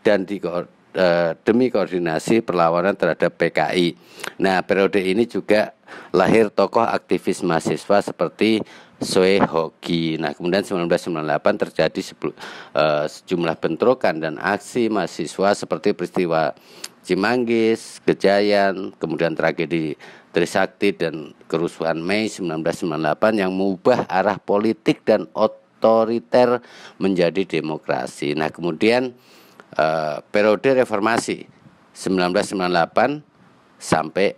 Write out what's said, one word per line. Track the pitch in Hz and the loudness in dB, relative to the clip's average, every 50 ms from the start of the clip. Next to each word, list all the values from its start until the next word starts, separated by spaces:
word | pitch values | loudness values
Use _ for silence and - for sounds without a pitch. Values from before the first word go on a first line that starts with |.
dan | _ 117 104 98 95 | _ 4 2 4 2
di, | 85 101 95 | -2 -6 -6
eh, | - 87 85 87 - - _ _ _ _ _ - 92 87 85 87 87 82 82 - _ | -6 -4 -4 -4 -6 -8 _ _ _ _ _ 2 2 4 4 4 2 0 -2 -2 _
demi | - 110 120 127 123 | 2 4 4 2 2
koordinasi | - 107 92 80 87 90 87 82 80 76 - - 113 113 | 2 0 -2 0 -2 -4 -2 -2 -4 -4 0 2 0 0
perlawanan | 110 - 87 90 85 82 85 87 87 98 98 | 0 0 0 2 2 2 2 2 0 0 0
terhadap | - - 85 78 - - 87 - | 0 0 -2 0 0 0 -2 0
P | _ 87 82 - | _ -2 0 0
K | - 78 73 - | 0 -2 0 0
I. | 95 87 85 - - - - - - - - - - | 0 0 0 -2 -6 -18 -20 -18 -14 -14 -14 -6 -2
Nah, | 85 95 95 90 87 | 0 0 2 0 0
periode | - 101 92 98 92 - 104 92 | 0 2 2 2 2 2 0 0
ini | 95 92 107 120 113 | 0 2 0 0 0
juga | - 98 87 - 104 107 - - - _ _ - - - - - - | -2 -8 0 2 2 2 2 0 -6 _ _ -20 -20 -20 -16 -2 2
lahir | 87 92 - 92 110 113 104 | 2 4 4 6 4 4 2
tokoh | _ - 98 92 - 117 113 - | _ 0 0 2 2 0 2 2
aktivis | - 95 - _ 95 87 - - 92 - - | 0 -4 -2 _ -4 -2 -2 -4 -4 -2 -2
mahasiswa | 90 82 82 - - 80 76 - - 101 101 | 0 0 0 0 -2 -4 -4 0 2 2 2
seperti | 95 - - _ 87 80 - - 98 110 110 107 104 - - - - - _ | 2 0 -4 _ -4 -4 -2 0 2 2 2 0 -2 -6 -16 -20 -20 -20 _
Soe | _ - - - 95 92 95 98 98 - | _ -8 -2 2 4 4 4 6 4 2
Hoki. | - 76 82 80 78 _ _ - 78 87 82 82 80 78 | 2 2 -2 -2 -2 _ _ -6 -4 -2 -2 0 -2 -2
Nah, | 78 80 73 73 | -2 -4 -6 -6
kemudian | - 85 87 87 98 98 | -4 -4 0 0 0 -2
sembilan | - 101 90 87 85 | -2 -4 -4 0 0
belas | 87 82 - | 0 -2 -2
sembilan | 95 85 80 78 76 | -4 -6 -4 -2 -2
delapan | 73 76 _ 101 104 80 | -2 0 _ 0 0 0
terjadi | 82 80 - - 80 78 - - | -4 -6 -2 -2 -2 0 -2 -6
sebelu-, | 95 - - _ - 78 - - - - - - - - _ | -10 -10 -14 _ -10 -10 -10 -10 -18 -18 -18 -18 -20 -6 _
eh, | - 76 78 76 76 73 78 - | 0 2 2 2 0 -2 -4 -8
sejumlah | - _ - 92 87 85 82 78 - | -12 _ -6 -4 -2 -2 -2 -4 -2
bentrokan | - 82 82 78 104 117 131 127 - 101 82 78 78 | -4 -4 -2 2 2 2 2 2 0 -2 -2 0 -4
dan | 80 78 - | -6 -6 -4
aksi | - 90 101 98 - - - 123 117 110 | -4 -4 -4 -4 -6 -6 -4 -2 -2 0
mahasiswa | 107 101 87 82 - - 87 73 - - 95 98 104 | 0 -2 -4 -4 -6 -8 -10 -8 -4 0 0 0 2
seperti | - - - 90 80 - 104 98 | 0 -2 -6 -6 -2 0 -2 -2
peristiwa | - 87 85 - - 92 85 82 80 80 69 - - - - - - - - - _ _ | -2 -6 -6 -4 -4 -2 0 0 0 0 -2 -4 -8 -20 -20 -20 -20 -20 -20 -20 _ _
Cimanggis, | - 92 87 98 107 120 127 120 113 117 113 113 110 113 - - - - - | -4 -2 0 0 0 0 0 0 0 0 2 2 2 0 -2 -4 -14 -20 -8
Gejayan, | _ - 80 - - 98 98 101 104 104 101 101 98 98 95 92 95 101 - | _ -2 -2 2 2 2 4 4 4 4 2 2 2 2 0 -4 -8 -10 -10
kemudian | _ - 82 78 76 82 82 80 | _ -6 -6 -4 -2 -2 -2 -2
tragedi | 78 80 82 76 78 82 76 82 82 80 78 69 _ - - - - _ _ - | 0 -2 -2 0 -2 -4 -2 -2 -4 -2 -4 -8 _ -14 -20 -20 -20 _ _ -2
Trisakti | - 87 80 - 101 95 92 - _ - 101 95 | -2 -2 0 0 0 0 0 -2 _ -2 -2 0
dan | - 85 80 73 80 76 69 - _ - | 0 -4 -6 -4 -8 -12 -14 -18 _ -10
kerusuhan | _ - 82 82 82 - - 82 80 80 80 | _ -4 -2 -2 -4 -4 -4 -4 -2 -2 -2
Mei | 82 87 101 107 110 104 - | -4 -4 -2 -2 -2 -4 -6
sembilan | - 98 87 80 85 78 | -6 -6 -4 -4 -2 -2
belas | 82 85 - | -4 -4 -2
sembilan | 98 87 76 76 80 | -4 -4 -4 -2 -2
delapan | 76 76 - - 110 110 107 95 | -2 0 2 0 0 2 2 -2
yang | 92 95 | -2 -2
mengubah | 92 95 98 95 87 _ 123 123 117 101 - | -2 -2 -2 -2 0 _ 0 2 2 0 -2
arah | 87 92 95 101 101 85 | -2 0 0 0 0 -2
politik | _ - 95 101 107 110 110 - _ - - - _ | _ -2 0 0 2 0 -2 0 _ -2 -2 0 _
dan | - 110 101 92 - _ | 2 2 2 2 -4 _
otoriter | 101 107 107 - - _ _ _ _ - 110 113 113 113 110 117 117 113 _ - 127 123 120 123 120 120 - - - - - - | -2 -2 -2 -2 -6 _ _ _ _ 2 4 4 4 2 2 -2 -4 -4 _ 2 4 4 4 2 -2 -4 -12 -20 -20 -20 -20 -10
menjadi | _ - 95 98 87 87 85 80 92 95 | _ -2 -2 2 2 2 0 2 -2 -4
demokrasi. | 87 - 80 76 78 78 76 _ - 71 65 62 65 - - - 71 73 | -2 -2 -4 -4 -4 -8 -8 _ -4 -4 -4 -4 -8 -10 -8 -6 -4 -2
Nah, | 76 78 78 | -2 -4 -4
kemudian, | - - 82 87 82 78 107 107 117 127 131 127 123 - _ _ - - - - _ _ - _ - | -6 -6 -6 -6 -4 0 0 2 2 2 0 -4 -8 -14 _ _ -20 -20 -20 -20 _ _ -20 _ -2
eh, | - 76 78 78 80 78 76 73 - - _ - | -2 0 0 0 -2 -4 -4 -6 -8 -12 _ 0
periode | 104 104 107 107 - - 135 135 127 | 2 4 4 2 2 2 2 2 2
reformasi | 123 - 107 101 101 113 117 113 - - 95 - - - _ _ _ - _ _ _ _ _ | 2 0 0 -2 0 2 0 0 0 -2 -6 -8 -8 -20 _ _ _ -20 _ _ _ _ _
sembilan | - - 87 95 92 90 90 90 | -8 -4 -2 0 2 2 2 2
belas | 104 101 - | 0 -2 -2
sembilan | - 98 90 90 87 | -4 -4 -2 0 2
delapan | 85 82 - - 104 110 131 147 156 151 _ _ _ _ _ _ _ _ _ _ | 2 0 2 2 2 2 2 0 -4 -10 _ _ _ _ _ _ _ _ _ _
sampai | _ - - - 80 78 76 - 87 98 101 - | _ -4 -2 -2 -2 -2 -4 -2 0 0 0 -2